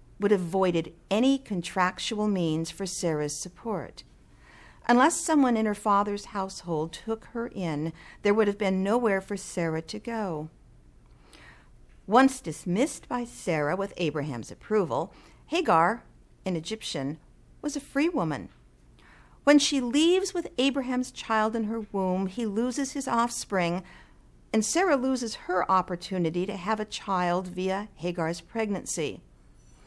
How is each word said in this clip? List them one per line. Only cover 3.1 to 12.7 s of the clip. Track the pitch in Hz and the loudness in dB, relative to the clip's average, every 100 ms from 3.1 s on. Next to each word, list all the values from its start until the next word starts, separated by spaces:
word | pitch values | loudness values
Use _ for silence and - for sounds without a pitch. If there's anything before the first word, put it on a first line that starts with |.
| 151 147 147 | 0 -2 -6
support. | 175 - 233 190 113 - - - _ - - - - - - | -10 -12 -8 -6 -8 -14 -20 -20 _ -20 -20 -20 -20 -6 2
Unless | 240 269 - | 6 6 4
someone | - 311 254 226 | 2 4 4 4
in | 214 | 0
her | 208 | 0
father's | 220 202 208 202 - | 2 4 2 -2 -6
household | 208 190 - 175 156 165 | -6 -6 -8 -4 -2 -4
took | - 220 220 - | -6 -6 -6 -6
her | 240 240 | -8 -8
in, | - 175 147 160 - - - | -4 -4 -2 -4 -8 -14 -2
there | 208 | 2
would | 214 208 | 4 4
have | 202 | 2
been | 202 190 | 0 0
nowhere | 190 240 233 196 | 2 2 2 0
for | 190 196 | -2 -8
Sarah | - - 165 160 | -6 -4 -2 -2
to | 165 214 | -6 -10
go. | 233 226 202 151 156 - - - - - - - - - - - - - - - - | -8 -6 -4 -6 -8 -14 -20 -20 -20 -20 -20 -20 -20 -20 -20 -20 -20 -20 -20 -18 2
Once | 226 269 - | 6 6 4
dismissed | 170 147 180 | -8 -8 -2